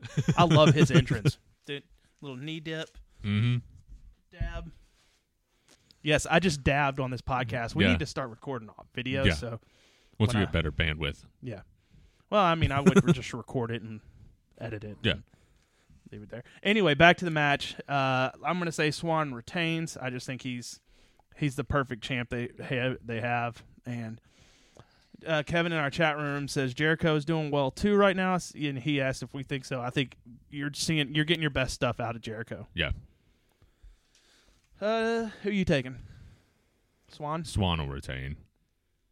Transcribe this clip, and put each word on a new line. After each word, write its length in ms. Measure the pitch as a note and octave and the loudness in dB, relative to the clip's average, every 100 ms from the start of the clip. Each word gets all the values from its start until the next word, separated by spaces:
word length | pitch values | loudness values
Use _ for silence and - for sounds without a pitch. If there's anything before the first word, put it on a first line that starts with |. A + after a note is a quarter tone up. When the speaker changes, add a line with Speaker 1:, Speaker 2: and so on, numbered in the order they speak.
| A2+ - - D#3 | -6 -2 2 6
Speaker 1:
I 60 | |
love 300 | E3+ D#3 D#3 C#3+ | 8 10 8 8
his 160 | E3 | 6
Speaker 2:
<laughs> 0 | |
Speaker 1:
entrance. 480 | D3 B2+ A#2 G2 - _ _ - | 4 -4 0 0 -2 _ _ -12
Dude, 180 | C#3+ - _ _ _ | -12 -12 _ _ _
little 160 | C#3+ B2+ | -14 -10
knee 220 | D3 D#3+ | -10 -10
dip. 300 | D#3+ D#3+ D#3+ - - - | -8 -10 -10 -16 -20 -10
Speaker 2:
Mm-hmm. 340 | G2+ G#2 A#2+ B2 - - - - - - _ | -2 0 2 0 -4 -20 -20 -20 -20 -20 _
Speaker 1:
Dab. 400 | F3+ E3+ E3+ E3 - _ _ _ _ _ _ _ _ _ - _ _ | -6 -6 -6 -12 -18 _ _ _ _ _ _ _ _ _ -20 _ _
Yes, 240 | D3 D3 - | 0 0 4
I 80 | D#3+ | 2
just 240 | F3+ D3 | 4 2
dabbed 360 | C#3 C#3 C#3 C3+ | 2 2 2 0
on 100 | B2+ | -4
this 120 | B2+ | -4
podcast. 520 | - B2+ B2 B2+ A#2 | -4 -4 -2 -4 -4
We 120 | - F#2+ | 2 4
Speaker 2:
Yeah. 60 | |
Speaker 1:
need 80 | F2+ | 4
to 60 | D3 | 0
start 240 | - C3 | -6 -8
recording 400 | G#2+ - B2+ A2 | -10 -8 -8 -10
off 160 | - - | -20 -14
video. 300 | - B2 C3+ C3+ | -8 -4 2 2
Speaker 2:
Yeah. 80 | |
Speaker 1:
So 260 | - A#2+ A2+ _ _ _ _ _ - | 2 -4 -10 _ _ _ _ _ 0
Speaker 2:
Once 120 | G#2+ | 2
Speaker 1:
when 80 | G#2+ | 2
Speaker 2:
we 20 | |
Speaker 1:
I 20 | E2+ | 2
Speaker 2:
get 80 | |
better 180 | E2+ D#2+ | 0 -2
bandwidth. 540 | D2 E2 D2+ D2 - - _ | 0 -2 0 -4 -6 -16 _
Speaker 1:
Yeah. 200 | B2+ G2+ - _ _ - _ _ - | -14 -14 -16 _ _ -20 _ _ -2
Well, 140 | G#3 | 2
I 100 | F3+ | 4
mean, 180 | E3 D3 | 4 2
I 100 | C#3 | 4
would 200 | C#3+ D#3+ - | 4 6 4
<laughs> 60 | C3 | 0
just 180 | - | -2
record 380 | A#2+ - C3+ A#2 | -10 -6 -4 -4
it 100 | A#2 | -6
and 180 | A2+ G#2+ - - - - _ - | -8 -14 -16 -20 -20 -20 _ -14
edit 240 | A2 G#2+ | -10 -10
it 140 | G#2+ G#2 | -12 -4
Speaker 2:
Yeah. 120 | A2 | -2
Speaker 1:
and 100 | F#2+ - _ _ _ _ _ _ - - | -2 -6 _ _ _ _ _ _ -20 -18
leave 100 | G#2 | -16
it 60 | G#2 | -14
there. 140 | A2+ - - | -14 -16 -6
Anyway, 320 | G3 G#3+ F3 | 0 4 4
back 240 | C#3+ E3+ F3 | 8 8 8
to 80 | F3+ | 0
the 60 | |
match. 440 | D#3 D3 C#3+ - - - | 0 0 0 -2 -10 -4
Uh, 420 | C#3+ C3+ C3 C3 - D3+ | 0 2 2 0 -2 -4
I'm 140 | F3+ | -2
gonna 120 | E3+ | -2
say 200 | D3+ D3+ | 0 0
Swan 420 | - E3+ D#3+ D3 | 0 -2 0 0
retains. 600 | A#2+ - F#3 E3 E3 D#3+ - | -6 -8 -4 -2 -2 -4 -6
I 120 | B2+ | -8
just 160 | B2 - | -8 -8
think 140 | B2+ | -8
he's, 380 | B2+ B2 A#2+ - _ _ _ _ _ - | -6 -8 -10 -16 _ _ _ _ _ -4
he's 180 | D3 C3 | -2 -2
the 80 | |
perfect 400 | B2 C#3+ B2+ A#2 | -2 0 0 -4
champ 260 | - B2+ A#2+ | -4 -4 -4
they 200 | B2 B2 - | -4 -6 -8
ha-, 360 | - C3 B2+ B2 | -4 -2 0 -2
they 160 | A2+ A2+ | -6 -4
have. 420 | A#2+ A#2+ A#2+ A2+ - - - | -2 -2 -4 -8 -20 -18 -10
And, 340 | A#2+ A2+ A2 _ _ _ _ _ - - _ _ - - | -10 -10 -12 _ _ _ _ _ -20 -20 _ _ -14 -2
uh, 180 | D#3 | -2
Kevin 280 | D3 E3+ E3+ | 0 0 2
in 60 | E3 | 0
our 100 | C#3+ | -2
chat 280 | D3+ D#3 D3 | 2 0 2
room 300 | D3 C#3+ C#3 | -2 -4 -4
says, 240 | D3 C3 | -2 -2
"Jericho 420 | B2 D#3 D#3+ E3+ D3+ | 2 2 2 2 2
is 80 | C#3+ | 0
doing 240 | D#3+ D3+ | -2 0
well 220 | C#3+ C3+ | 0 0
too 240 | - G#3 G3+ | 0 2 6
right 200 | G3+ F#3 | 6 4
now," 200 | F#3 F3+ | 0 0
s-, 160 | - | -4
and 240 | - D3 C3+ | -6 -4 -4
he 220 | D#3 C#3+ | -2 0
asked 220 | C3+ B2+ | 0 -4
if 100 | C3 | -8
we 80 | C#3+ | -10
think 200 | C3 C#3 - | -8 -8 -6
so. 140 | C3 | -6
I 80 | A#2+ | -4
think 280 | D3 B2+ - - A#2+ - | -2 -4 -6 -20 -20 -14
you're 220 | C#3+ D3 | -8 -6
seeing, 420 | C#3 - D#3+ C3+ D3+ | -4 -2 0 0 0
you're 100 | D#3 | 2
getting 160 | E3+ | 2
your 80 | D#3 | 2
best 240 | C3+ B2+ | 0 -2
stuff 260 | - B2+ - | 0 -2 -2
out 140 | A#2 A#2 | -6 -6
of 60 | |
Jericho. 460 | A2+ G#2+ A#2 E2+ G#2+ | -8 -10 -10 -10 -10
Speaker 2:
Yeah. 180 | E2+ D2 - - _ _ _ _ _ _ _ - _ _ _ _ _ _ _ _ - | -4 -2 -2 -10 _ _ _ _ _ _ _ -20 _ _ _ _ _ _ _ _ -6
Speaker 1:
Uh, 480 | G3 A3+ A3+ A#3 A3 - | -2 0 0 -2 -4 -6
who 60 | G3+ | -2
you 140 | G#3 F3+ | 0 2
taking? 300 | D3 B2+ B2+ - - - - _ _ _ _ _ _ _ | 2 0 -10 -16 -20 -20 -20 _ _ _ _ _ _ _
Swan? 360 | - D3 D#3+ E3 | -10 -6 -4 -2
Speaker 2:
Swan 340 | - F#2 D#2+ | 0 2 0
will 80 | C#2+ | -2
retain, 500 | C#2 C#2 C2 C2+ D2+ - _ _ _ _ _ _ | -8 -8 -8 -8 -10 -14 _ _ _ _ _ _